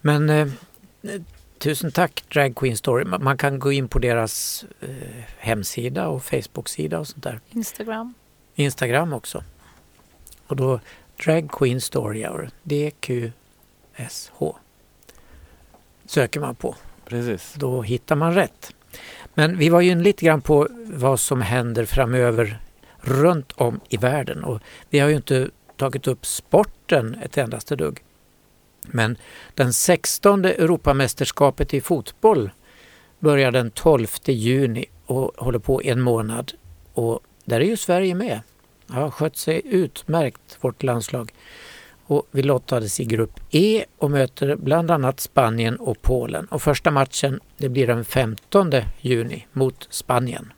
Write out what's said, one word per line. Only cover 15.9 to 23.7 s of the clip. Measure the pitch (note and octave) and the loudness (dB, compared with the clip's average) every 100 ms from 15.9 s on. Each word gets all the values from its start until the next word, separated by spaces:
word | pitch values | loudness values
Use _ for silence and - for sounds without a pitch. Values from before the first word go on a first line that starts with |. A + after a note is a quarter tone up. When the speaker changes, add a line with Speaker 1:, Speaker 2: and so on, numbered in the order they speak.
| _ - | _ -6
Speaker 1:
söker | - A#2+ D3+ | -2 0 -2
man | C#3+ | -8
på. | A#2 A#2+ - - - - | -6 -8 -8 -18 -20 -8
Speaker 3:
Precis. | A#2+ A#2+ G2 - | -6 -4 -6 -8
Speaker 1:
Då | - C#3 B2+ | -6 -4 -4
hittar | A2 B2 - D3+ | -4 -6 -2 0
man | E3 | 2
rätt. | F3 D3+ _ - - _ - - - - | 2 0 _ -20 -20 _ -20 -20 -20 -8
Men | - D3+ F3+ | 0 0 4
vi | D#3 | 6
var | E3+ | 6
ju | F3+ | 6
in | F3 | 4
lite | F3 G3+ E3 | 2 4 4
grann | D#3 | 2
på | - D3+ D3+ A#3+ A3+ | 4 4 4 -2 -12
vad | D#3+ B2+ C3 | 0 2 2
som | - C3 | 0 -2
händer | G#2 B2 A#2+ A2+ | 0 0 0 -2
framöver | A2 C#3 B2 B2+ B2 A2+ A2 A2 - _ - - | 0 2 2 4 2 2 0 -2 -16 _ -20 -10
runt | - C3 D#3 E3+ C3 | -2 4 4 4 -4
om | - A#2+ | -2 -2